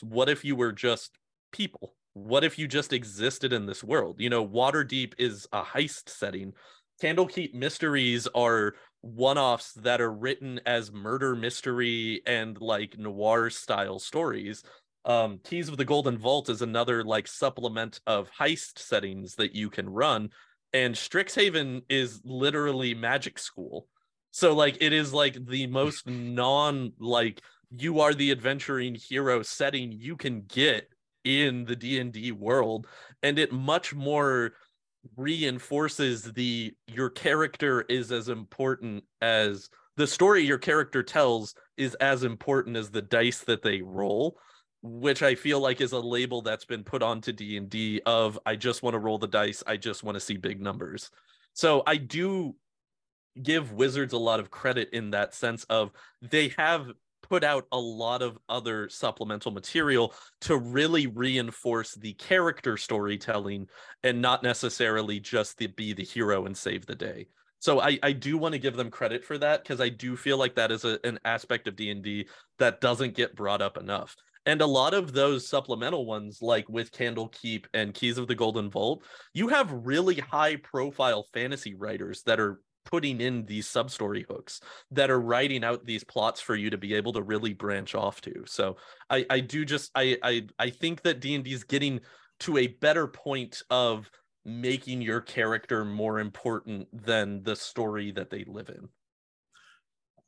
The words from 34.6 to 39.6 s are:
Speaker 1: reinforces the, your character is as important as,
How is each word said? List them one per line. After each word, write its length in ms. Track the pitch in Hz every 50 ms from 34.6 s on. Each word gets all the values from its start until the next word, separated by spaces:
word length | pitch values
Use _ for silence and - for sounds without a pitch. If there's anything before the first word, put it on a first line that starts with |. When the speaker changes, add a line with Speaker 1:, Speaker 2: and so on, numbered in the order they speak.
| _ _ _ _ _ _ _ _ - 123 107
Speaker 1:
reinforces 1160 | 120 131 147 165 165 156 135 127 123 - - 143 147 156 147 - - 147 131 120 113 - 117 110
the, 420 | 123 123 123 120 117 113 110 - _ _
your 240 | - 113 120 131 123
character 720 | - - - 123 143 156 156 143 - - 151 143 131 120 -
is 300 | - 127 127 117 107 123
as 160 | 117 113 120
important 760 | 120 113 107 - - - 135 131 131 - 117 117 104 98 - _ _ _
as, 480 | 113 117 113 110 110 104 101 98